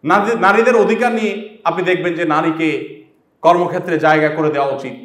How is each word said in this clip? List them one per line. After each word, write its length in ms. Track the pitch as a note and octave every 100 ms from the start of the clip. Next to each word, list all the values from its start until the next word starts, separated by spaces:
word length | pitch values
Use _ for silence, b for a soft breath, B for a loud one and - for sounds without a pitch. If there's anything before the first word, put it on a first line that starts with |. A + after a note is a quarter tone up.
নারী-, 360 | D3+ F#3+ G3+ A#3
নারীদের 360 | F#3 G3+ A#3 A#3+
অধিকার 360 | G3+ A3 A#3+
নিয়ে 460 | A3+ G#3+ G3 - -
আপনি 200 | E3 E3+
দেখবেন 300 | F3+ F3+ E3
যে 120 | D#3+ E3
নারীকে 760 | D3+ D#3+ D#3 D#3+ C#3 - - - _ _ _
কর্মক্ষেত্রে 580 | D#3+ F3 F3 F3+ F3+ D#3+
জায়গা 300 | D#3 D#3+ D3+
করে 200 | D3+ D3+
দেওয়া 180 | C#3+ C#3
উচিত, 240 | C#3 C#3 A#2